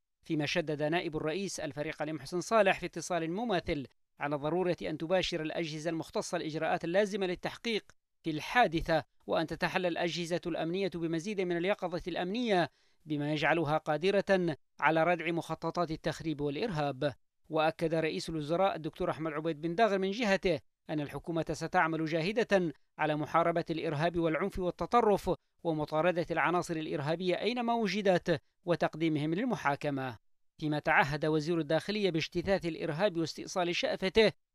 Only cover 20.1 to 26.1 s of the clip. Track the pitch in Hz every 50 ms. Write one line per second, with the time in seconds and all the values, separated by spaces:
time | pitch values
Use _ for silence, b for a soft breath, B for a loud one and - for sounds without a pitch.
20.1 | 196 226 254 202 196 185 - 190 165 139 - _ _ _ _ - 165 151 147 127
21.1 | - 143 - - 165 165 156 - 156 - 160 160 - 185 165 160 160 160 160 156
22.1 | 156 165 160 185 220 240 214 - 208 190 180 165 - _ _ _ _ - 156 151
23.1 | 151 147 156 - - 165 165 170 165 165 165 - 165 160 - 165 156 139 156 175
24.1 | 170 175 165 165 156 143 175 202 - - 185 175 - - 175 170 - 240 233 214
25.1 | 202 175 - 185 165 - _ _ _ _ _ 175 160 156 151 - 156 156 156 180